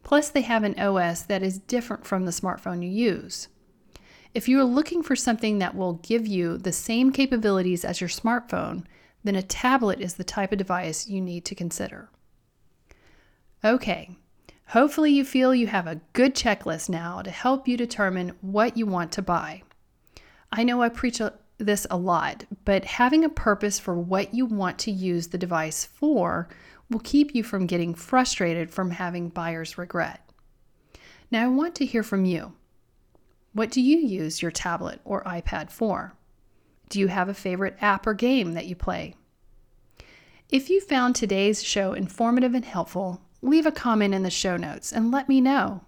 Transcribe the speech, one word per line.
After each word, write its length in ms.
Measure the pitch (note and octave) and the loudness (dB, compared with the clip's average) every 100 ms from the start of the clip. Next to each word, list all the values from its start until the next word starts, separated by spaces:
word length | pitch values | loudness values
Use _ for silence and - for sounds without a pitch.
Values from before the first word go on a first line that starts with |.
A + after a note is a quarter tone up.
Plus, 240 | - D4 D4+ | 4 2 4
they 100 | C#4+ | -2
have 240 | A#3+ A3+ | 2 2
an 100 | G#3 G3 | 2 0
O 180 | G3+ F#3+ | 0 2
S 260 | E3+ E3+ | 0 -2
that 220 | - G3 | -4 -2
is 160 | F#3+ F#3+ | 0 -4
different 440 | - B3 A#3+ G#3+ | -2 -4 -2 -10
from 200 | - G3 | -4 -2
the 80 | F#3 | -2
smartphone 500 | E3+ F#3+ F3 - F3 | -2 -4 -6 -6 -6
you 60 | F3 | -4
use. 580 | G3 A#3 F3 - - - _ _ _ _ - _ - - | 0 0 0 -6 -12 -14 _ _ _ _ -20 _ -20 -8
If 140 | A#3 B3 | -4 2
you 100 | C4+ | 4
are 60 | |
looking 360 | C4 B3 D4+ F4 | 6 4 0 -2
for 140 | D#4 | 0
something 460 | B3+ - A3+ A3 G#3 | 0 0 0 0 0
that 160 | F3+ F#3+ | -2 -2
will 180 | F#3 | -4
give 320 | E3+ - A#3 A3 | -4 0 0 0
you 320 | F#3+ E3+ E3+ | 0 0 -2
the 140 | F#3 | -4
same 400 | E3 - A3+ C4 | -4 -2 4 4
capabilities 720 | C4+ C4+ A#3+ A3 G3 F3+ F3 | 4 2 2 2 2 2 0
as 160 | - F3 | -2 -6
your 100 | F3 | -6
smartphone, 760 | - A3+ A#3+ A#3+ F3+ E3+ E3+ - - _ _ | -2 -2 -2 -2 -6 -4 -8 -12 -20 _ _
then 140 | G#3 G3 | -2 -2
a 60 | |
tablet 580 | F#3 - B3+ C4 A3 - | -2 0 2 4 2 0
is 140 | F#3 | -6
the 100 | - | -8
type 260 | - - G3 | -8 -4 -2
of 80 | G3+ | -2
device 480 | F#3+ F3+ E3+ D#3 - | -2 -2 -4 -8 -6
you 140 | G3 | -6
need 240 | F3+ F3 | -6 -8
to 100 | - | -10
consider. 560 | F#3+ F3 - - - - _ _ _ _ _ _ _ _ - _ _ _ _ _ _ | -8 -8 -6 -8 -10 -20 _ _ _ _ _ _ _ _ -20 _ _ _ _ _ _
Okay, 460 | G#3+ B3+ A3 E3+ E3 F3 _ _ - _ _ | 2 2 0 -6 -8 -20 _ _ -20 _ _
hopefully 460 | A#3 C#4+ D4 D4+ | 4 4 4 4
you 120 | C#4 | 4
feel 300 | C4+ C4 B3+ | 4 4 4
you 140 | B3+ A3+ | 4 2
have 180 | G3+ E3+ | 0 -4
a 140 | D#3+ - | -10 -6
good 200 | - C4+ | 4 4
checklist 540 | C4 A#3+ G3+ - D#3+ - | 4 0 0 -2 -6 -4
now 340 | E3+ E3+ F3+ | -6 -6 -8
to 80 | F#3+ | -10
help 380 | E3+ B3+ C4+ C4 | -2 0 2 0
you 80 | B3 | -2
determine 600 | A#3 - G3 F#3 F3+ - | -2 0 0 0 -4 -8
what 360 | F#3+ G3+ A#3 A#3 | -4 2 2 2
you 100 | G#3+ | -2
want 260 | F3+ E3 | -2 -2
to 100 | - | -6
buy. 400 | F#3 E3+ D3+ E3+ - _ _ _ _ - - _ _ | -2 -2 -2 -14 -20 _ _ _ _ -20 -20 _ _
I 140 | - | 0
know 180 | A#3+ A#3+ | 2 4
I 60 | A#3 | 2
preach 320 | A#3 B3+ A#3 | 2 -2 -2
a, 120 | G#3+ - _ _ | -6 -6 _ _
this 280 | G#3 G3+ - | 0 0 0
a 40 | F3+ | -2
lot, 480 | F3+ E3+ C#3 - - G3+ | 2 2 0 -6 -14 -6
but 200 | - G3 | 2 2
having 400 | G3 - B3 D#4 | 0 2 4 6
a 60 | D#4+ | 4
purpose 480 | D#4 - G3+ G#3 G3 | 2 0 2 0 -2
for 160 | - | -4
what 400 | F3 F3 F#3+ G#3 | -4 0 0 0
you 120 | A#3 B3+ | -2 0
want 340 | G#3+ F#3 F3 | 0 -2 -2
to 100 | - | -4
use 380 | F#3+ F#3 F3 E3 | -2 -2 -2 -2
the 100 | F3+ | -6
device 460 | F3+ E3+ D#3+ D#3 | -2 -2 -2 -6
for 640 | - - D4 C4+ F3 E3 F3 - - - _ | -8 -2 2 2 2 -2 -6 -12 -20 -20 _
will 100 | A3+ | -6
keep 340 | - C#4+ D4 | 2 4 4
you 80 | A#3+ | 2
from 240 | A3 G3 F3+ | -2 -2 0
getting 280 | F3 E3+ | 0 -2
frustrated 760 | E3 - B3+ B3+ - F3 E3 E3 | -4 2 2 2 0 0 0 -4
from 200 | - F#3 | -4 -4
having 400 | F3 F3+ F3 F3 | -4 -6 -6 -8
buyer's 480 | E3+ E3 E3 D#3+ - | -6 -6 -6 -10 -10
regret. 500 | F3 F3 - - _ _ _ _ _ _ _ - - - _ | -6 -4 -4 -6 _ _ _ _ _ _ _ -20 -20 -20 _
Now, 140 | A3+ | 0
I 40 | B3 | 2
want 260 | C4 E4 E4+ | 2 0 -2
to 100 | C#4 | -2
hear 160 | A#3 | 0
from 240 | G#3+ G3 F#3 | 0 2 2
you. 260 | E3+ - - _ _ _ _ _ _ _ _ _ | 0 -6 -18 _ _ _ _ _ _ _ _ _
What 160 | G#3 A3+ | -4 0
do 100 | B3+ | 2
you 160 | B3+ D#4+ | 6 6
use 460 | C#4+ F#3 D#3 E3 | 4 -2 -4 -4
your 80 | E3+ | -4
tablet 500 | - F3+ E3+ E3+ - | -4 -4 -4 -6 -10
or 220 | - G3 | -6 -6
iPad 460 | F3+ F3 - F#3 F3+ | -4 -4 -4 -4 -8
for? 440 | - A3 F#3+ F#3 - _ _ _ _ _ _ _ | -4 -2 -2 -6 -16 _ _ _ _ _ _ _
Do 100 | G3+ | 0
you 80 | G3 | 0
have 220 | F#3+ F#3 | 0 -2
a 40 | |
favorite 440 | G3 G3 F#3 F#3+ - | -4 -4 -2 -4 0
app 260 | G#3 G3 - | 0 2 0
or 60 | |
game 400 | G#3 A#3+ C4 F3+ | 0 2 2 2
that 140 | E3 F3 | -6 -8
you 100 | F3 | -6
play? 380 | - F3+ D#3+ - _ _ _ - _ _ _ _ - - _ - _ | -4 -4 -8 -16 _ _ _ -20 _ _ _ _ -20 -20 _ -20 _
If 180 | C4+ C4+ | -2 2
you 140 | F#4+ | 0
found 340 | - C4+ B3 B3 | 2 0 2 0
today's 480 | G#3+ F#3+ G3+ G#3 | 0 0 2 0
show 300 | - G#3 F#3+ | -2 -2 -2
informative 580 | - F#3 - A#3 A#3+ B3+ | -2 -6 -2 0 2 2
and 120 | B3 | 0
helpful, 580 | A#3 F#3 - F3+ F#3+ F3 _ _ | -4 -6 -6 -6 -6 -8 _ _
leave 240 | B3+ D#4 | 2 4
a 80 | D#4 | 4
comment 400 | D4+ B3 A3 G3+ | 0 0 2 2
in 100 | F#3+ | 0
the 60 | F#3 | -2
show 300 | - F#3+ F3 | -2 -2 -2
notes 340 | E3 D3+ - | -6 -10 -8
and 180 | - A3+ | -2 0
let 200 | C4+ C4+ | 0 4
me 100 | C4+ | 4
know. 400 | B3+ C#4 G3 G3 | 6 2 0 -4